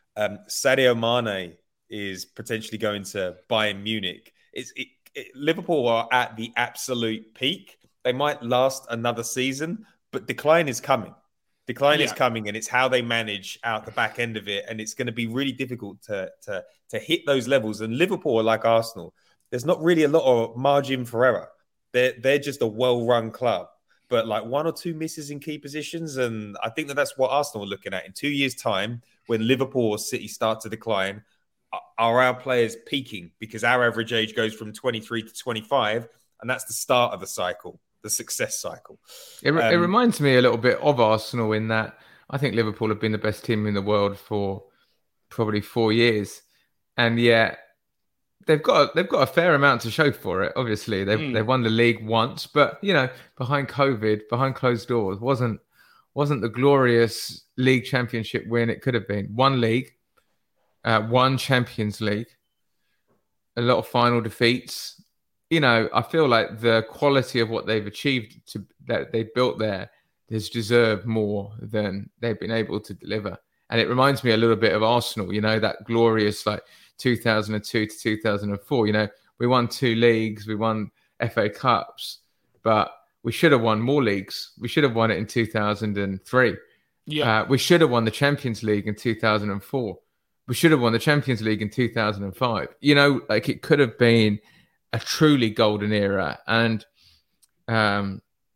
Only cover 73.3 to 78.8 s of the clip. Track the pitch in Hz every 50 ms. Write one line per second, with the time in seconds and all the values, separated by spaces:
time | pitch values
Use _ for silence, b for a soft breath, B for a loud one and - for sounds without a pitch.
73.3 | - - _ _ _ _ _ - 113 117 - - 123 127 131 139 135 - - 120
74.3 | 110 110 117 117 113 101 113 101 92 107 110 113 123 120 - - - 113 95 90
75.3 | 98 107 107 110 110 107 110 98 - - - - 113 117 117 113 110 110 104 107
76.3 | 104 - - 104 104 - b b b b b b b - - 127 117 - - 113
77.3 | 110 110 101 107 107 104 - - - 113 107 107 - - - 113 110 110 - 107
78.3 | 104 101 104 101 101 98 - - 147 120